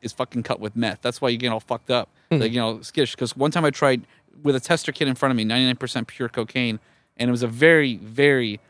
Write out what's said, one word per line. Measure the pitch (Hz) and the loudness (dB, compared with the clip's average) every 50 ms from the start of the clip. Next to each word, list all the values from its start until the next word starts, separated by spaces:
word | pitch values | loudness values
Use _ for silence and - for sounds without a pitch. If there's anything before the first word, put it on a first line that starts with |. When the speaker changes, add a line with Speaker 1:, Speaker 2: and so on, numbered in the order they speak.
Speaker 1:
is | - 110 | -12 -12
fucking | - - 127 - - 120 113 | -6 -6 -8 -4 -4 -6 -4
cut | - 127 - | -4 -6 -6
with | 107 107 - | -6 -6 -4
meth. | 113 117 104 90 - | -2 -2 -2 -2 -2
That's | - 123 120 - | -4 -4 -4 -2
why | 143 123 | -2 -2
you | 120 113 | -2 -2
get | 123 120 | -2 -4
all | 113 113 | -4 -4
fucked | - - 120 113 - - | -6 -6 -8 -6 -2 -2
up, | 123 120 - - _ _ _ _ | -2 -2 -2 -4 _ _ _ _
Speaker 2:
Hmm. | 165 143 | 0 0
Speaker 1:
like, | 110 113 | 2 0
you | 117 123 | 0 0
know, | 113 113 110 107 | -2 -2 -4 -6
skittish." | - - - 160 135 - - | -10 -6 -2 0 0 0 0
'Cause | - 127 110 - | -4 -6 -6 -2
one | 131 139 156 | 0 -2 0
time | - 175 160 | 2 2 2
I | 143 | 2
tried | 131 - 147 135 131 120 - - _ _ _ _ _ 151 147 | 2 2 2 2 2 2 -2 -10 _ _ _ _ _ -2 0
with | 147 135 | 0 0
a | 127 | 0
tester | - - 170 160 - 156 | 0 0 0 0 0 -6
kit | 135 - 156 135 | -4 -2 -2 -2
in | 127 | 0
front | - 143 131 | 0 2 2
of | 127 | 2
me, | 113 110 | 2 0
ninety-nine | 110 117 127 131 127 123 | 2 2 2 2 2 0
percent | - 131 120 - 123 117 | -2 -6 -6 -4 -6 -6
pure | - - - 123 113 | -6 -6 -6 -6 -4
cocaine, | - 123 110 107 - 127 123 117 107 107 - _ _ _ _ _ _ | -4 -4 -6 -4 -2 -2 -2 -2 -4 -6 -10 _ _ _ _ _ _
and | - 123 123 | -4 -2 0
it | |
was | 123 117 | 0 0
a | 123 113 | -2 -4
very, | 113 120 151 165 165 156 143 131 113 | 2 4 6 6 6 6 4 2 -2
very | 92 104 110 113 135 143 147 139 127 120 107 104 - - _ | -6 -10 -8 0 2 4 4 4 4 0 -2 -6 -8 -12 _